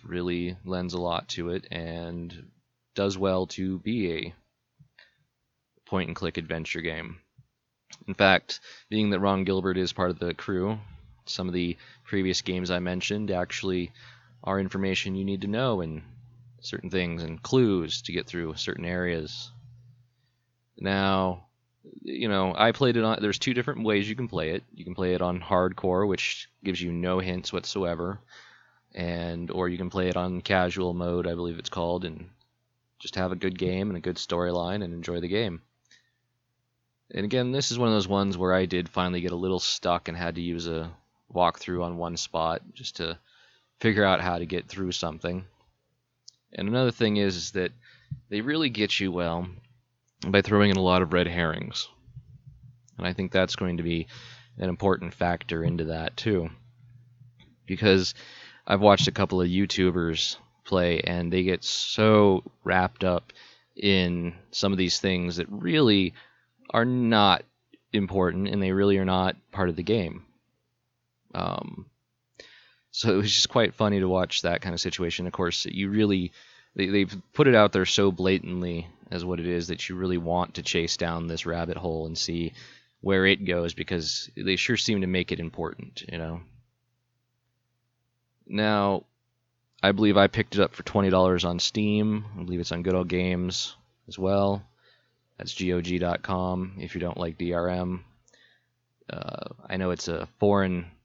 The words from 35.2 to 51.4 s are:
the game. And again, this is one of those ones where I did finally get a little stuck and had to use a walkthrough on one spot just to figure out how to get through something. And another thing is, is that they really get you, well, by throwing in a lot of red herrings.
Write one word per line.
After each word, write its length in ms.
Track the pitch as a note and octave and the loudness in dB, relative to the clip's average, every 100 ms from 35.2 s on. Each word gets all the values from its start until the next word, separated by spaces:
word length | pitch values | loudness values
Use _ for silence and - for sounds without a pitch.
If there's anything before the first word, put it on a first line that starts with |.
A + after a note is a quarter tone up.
the 80 | E2+ | -2
game. 340 | G2+ A2 E2 - _ _ _ _ _ _ _ _ _ _ _ _ _ - | -2 -2 -6 -14 _ _ _ _ _ _ _ _ _ _ _ _ _ -10
And 120 | - | -6
again, 260 | G#2 B2+ B2+ | -2 0 0
this 220 | C3+ - | -2 -2
is 60 | A#2+ | 0
one 100 | A#2 | 2
of 60 | |
those 120 | G#2+ F#2 | 2 2
ones 320 | G2 G2 F2+ | 2 2 0
where 160 | F#2 | 2
I 120 | F#2 F2+ | 2 2
did 220 | F2+ F2 | 0 -2
finally 320 | F#2+ F2+ F2+ | -2 -2 -2
get 120 | F2 | -4
a 40 | F2 | -2
little 220 | F#2 F2+ | -2 -2
stuck 480 | - - F2+ F2 - | -2 -2 0 -2 -2
and 100 | E2+ | -6
had 200 | E2+ E2+ | -6 -4
to 40 | |
use 280 | E2+ E2+ E2+ | -4 -4 -6
a 240 | E2 E2 E2 _ _ _ | -6 -8 -12 _ _ _
walkthrough 480 | G#2 F2 - - F2 | 0 0 0 -4 -4
on 140 | F2 E2+ | -4 -4
one 200 | E2+ E2+ | -6 -6
spot 460 | - E2 D#2+ E2+ - | -6 -2 -2 -2 -8
just 220 | - - - | -16 -12 -8
to 220 | E2 E2 _ _ _ _ _ - | -8 -10 _ _ _ _ _ -2
figure 240 | A#2 G#2 | 2 4
out 160 | G2 F#2 | 6 4
how 180 | F2+ E2+ | 2 -2
to 80 | E2+ | -4
get 220 | F2+ - | -6 -6
through 240 | G2 F#2 | -6 -4
something. 520 | - E2+ D#2+ F2 F2+ F#2+ _ _ _ _ _ _ _ - - _ | -4 -6 -6 -6 -6 -10 _ _ _ _ _ _ _ -20 -20 _
And 160 | - G2 | -6 -2
another 240 | B2 B2+ | 0 0
thing 240 | - A2+ G#2 | 2 2 2
is, 180 | G2 F2 | 2 0
is 140 | E2 | -4
that 200 | G2 F2 - - - - - - | -4 -4 -6 -20 -20 -16 -16 -8
they 140 | G#2 | -6
really 280 | B2 D#3 D3 | -2 -2 -2
get 300 | G#2+ G#2 - | 0 0 0
you, 100 | F#2+ | -2
well, 380 | F2 E2+ E2+ F2+ F2+ - _ _ _ _ _ | 0 -2 -2 -6 -10 -20 _ _ _ _ _
by 180 | F#2+ G2 | 2 4
throwing 280 | F#2+ G#2 G2+ | 6 6 6
in 60 | F#2+ | 6
a 60 | |
lot 200 | F#2 F2+ | 6 4
of 100 | F2 | 4
red 140 | F2 E2+ | 2 2
herrings. 640 | F2 | 2